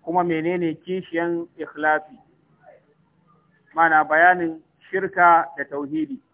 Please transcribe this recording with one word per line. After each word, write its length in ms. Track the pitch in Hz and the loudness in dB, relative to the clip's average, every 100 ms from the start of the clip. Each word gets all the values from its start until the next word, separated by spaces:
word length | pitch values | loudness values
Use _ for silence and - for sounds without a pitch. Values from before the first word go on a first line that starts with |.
kuma 220 | - 175 | -4 -2
menene 500 | 175 160 165 180 170 156 | -2 -2 -2 -2 -4 -6
kishiyan 640 | - 185 175 165 170 170 170 _ | -8 -10 -6 -6 -4 -6 -8 _
ikhlasi, 600 | 156 147 156 151 151 131 _ _ _ _ _ _ _ _ _ _ _ _ _ _ _ | -16 -4 0 0 -2 -20 _ _ _ _ _ _ _ _ _ _ _ _ _ _ _
mana 300 | 160 165 156 | 0 4 4
bayanin 560 | 147 151 175 180 170 160 _ _ _ | 2 4 4 4 -2 -8 _ _ _
shirka 580 | 190 190 185 175 165 - - | -6 -6 2 4 4 2 -10
da 80 | |
tauhidi 540 | 139 143 143 156 151 131 _ | -10 -10 -8 -6 -6 -10 _